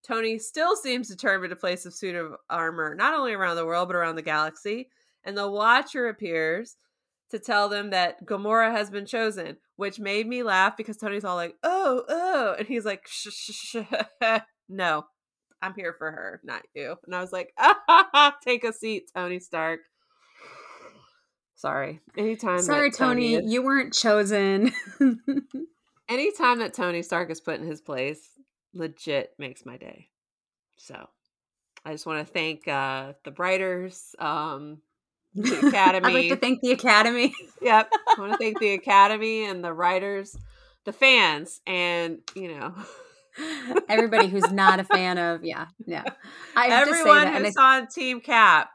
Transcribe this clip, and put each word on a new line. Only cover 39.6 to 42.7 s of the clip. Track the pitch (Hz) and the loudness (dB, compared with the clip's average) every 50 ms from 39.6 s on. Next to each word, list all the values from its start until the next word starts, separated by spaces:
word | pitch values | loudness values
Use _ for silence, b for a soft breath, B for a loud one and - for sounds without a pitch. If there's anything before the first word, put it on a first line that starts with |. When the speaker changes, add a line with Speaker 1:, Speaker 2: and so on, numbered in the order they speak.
| 175 | -6
Speaker 1:
the | 175 | -8
writers, | 165 160 180 175 185 185 196 202 202 196 196 - - - b b b b b b b b _ | -4 0 0 0 0 0 -2 -2 -6 -6 -8 -10 -16 -18 b b b b b b b b _
the | 202 | -14
fans, | 214 - 269 269 262 240 196 165 151 147 160 - - - _ | -2 4 6 6 6 6 6 4 2 -2 -6 -12 -16 -14 _
and, | - 185 180 175 175 175 170 170 165 165 160 _ - - | -6 -4 -2 0 0 0 -2 -2 -4 -6 -10 _ -16 -14
you | 190 190 170 | -12 -12 -12
know. | 160 143 123 147 | -10 -10 -10 -10